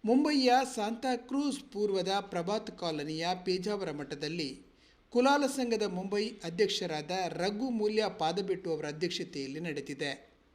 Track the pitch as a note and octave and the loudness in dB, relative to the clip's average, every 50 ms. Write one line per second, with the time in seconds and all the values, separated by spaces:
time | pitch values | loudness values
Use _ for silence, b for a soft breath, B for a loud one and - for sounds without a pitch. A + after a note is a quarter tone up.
0 | - G#3+ A#3+ C4+ D4+ D4+ D4+ C#4 C4 B3 A#3+ C4 C4+ B3+ - A3+ G#3 G#3+ A#3 A3+ | 4 6 6 6 6 4 4 6 6 8 8 6 4 2 -2 -2 -2 -2 -2 -2
1 | - C4 B3+ A#3+ B3 - C4 C#4 D4 C#4+ - - - - - G3+ G#3 G#3 G3 F#3 | 0 -2 -2 -2 -2 -2 -2 0 0 0 -2 -4 -8 -10 -2 0 0 2 2 0
2 | F3 F#3+ F#3+ G3+ G3 G3 - F3 E3 F3+ G#3 A3 A3 - - - F3+ E3+ D#3 D3+ | 0 2 0 0 -2 -2 -4 -2 0 0 -2 -2 -2 -6 -8 -4 -4 -2 -2 -2
3 | C#3+ D#3 D#3 D#3 E3 F3 F#3 F3+ F3+ F#3+ F3+ F#3 F3+ G#3 G#3 G3 F#3+ F#3 D3 D3 | -4 -4 -4 -2 0 0 0 0 0 0 0 0 0 -2 -2 -2 -2 -4 -4 -6
4 | D3 - D3+ C#3+ D3+ D3+ E3 F3 D#3 C3+ B2+ - - - b b b b b b | -6 -8 -8 -6 -6 -4 -4 -2 -4 -4 -6 -10 -16 -20 b b b b b b
5 | b _ - A#3+ B3+ C4+ C#4+ C#4+ C#4+ C4 C4+ C4 B3+ A#3+ A3+ G#3 G#3 G3 F3+ F3+ | b _ 2 4 6 6 6 6 4 2 0 0 0 0 0 0 0 -2 -2 -4
6 | F#3+ F#3+ G3+ G#3 F#3 A#3 - - - E3+ E3+ F3 G#3+ G3 - - G3 E3+ D#3+ D3+ | -4 -2 0 0 0 -2 -4 -8 -8 -8 2 2 2 2 2 -2 -2 -2 -4 -4
7 | D3 D#3 F3+ F#3+ F#3 E3 D#3+ D#3+ F3 G3+ G#3 G#3 B3+ C4+ A#3+ A3 G#3 G#3 G#3+ G#3+ | -4 -4 -4 -2 -2 -2 -2 -2 -2 -2 0 -2 -2 -2 0 0 0 2 2 2
8 | G#3+ G3 - - D#3+ D#3+ E3 G3 F#3+ F#3 F#3 F3 - F#3 D#3+ D3 D3+ D3 D3 D#3 | 0 0 -2 0 0 0 0 0 0 -2 -2 -2 0 -4 -2 -2 -2 -6 -4 -2
9 | E3+ E3+ - - F3 F3 - D3 C3+ C3+ C#3 D3+ E3+ E3+ C#3+ C#3+ C#3 C#3+ C#3+ C3 | -2 -2 -2 -4 -6 -6 -6 -6 -6 -4 -4 -4 -4 -4 -4 -4 -6 -6 -6 -4
10 | D3+ C#3+ C3+ - - - _ _ _ _ | -4 -4 -4 -6 -10 -20 _ _ _ _